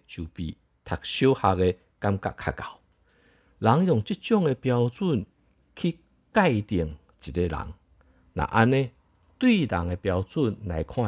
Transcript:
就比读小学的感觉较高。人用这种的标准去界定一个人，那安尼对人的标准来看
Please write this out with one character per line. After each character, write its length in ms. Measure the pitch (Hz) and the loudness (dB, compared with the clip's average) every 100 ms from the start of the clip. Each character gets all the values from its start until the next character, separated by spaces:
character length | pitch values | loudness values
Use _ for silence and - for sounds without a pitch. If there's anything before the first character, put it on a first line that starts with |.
| - | -14
就 180 | - 78 | -12 -12
比 320 | - 80 - _ _ - | -8 -8 -10 _ _ -8
读 100 | - | -8
小 300 | - - 135 | -6 0 2
学 220 | 131 101 92 | 4 2 2
的 200 | 92 - _ - | 2 0 _ -6
感 200 | 104 98 | -2 -2
觉 140 | - - | -4 -6
较 140 | - | -6
高。 280 | - - - _ _ _ _ _ _ _ - | -6 -8 -16 _ _ _ _ _ _ _ -2
人 260 | 110 139 185 | 2 4 4
用 180 | 117 | 2
这 100 | - 202 | 0 -6
种 280 | - 214 | -2 0
的 120 | 156 127 | 0 0
标 340 | 127 120 120 | 0 0 0
准 360 | - 190 120 - _ _ _ _ - | -2 -2 -2 -4 _ _ _ _ -6
去 240 | 175 - _ _ _ | -4 -4 _ _ _
界 280 | 226 185 107 | 2 2 2
定 360 | - 90 78 73 _ _ | 0 -2 -2 -6 _ _
一 80 | - | -8
个 100 | 78 | -2
人， 320 | 87 73 73 - _ _ _ _ _ | -2 -4 -10 -14 _ _ _ _ _
那 100 | - | -6
安 260 | - 113 117 | 0 2 4
尼 180 | 135 127 - _ _ _ - | 2 -2 -8 _ _ _ -2
对 280 | 254 214 127 | 2 2 0
人 220 | 87 87 | -2 -2
的 80 | 90 | -4
标 240 | 98 90 | -2 -2
准 340 | - 160 120 92 | -2 -2 -2 -2
来 180 | 101 80 | -6 -6
看 240 | - - | -4 -4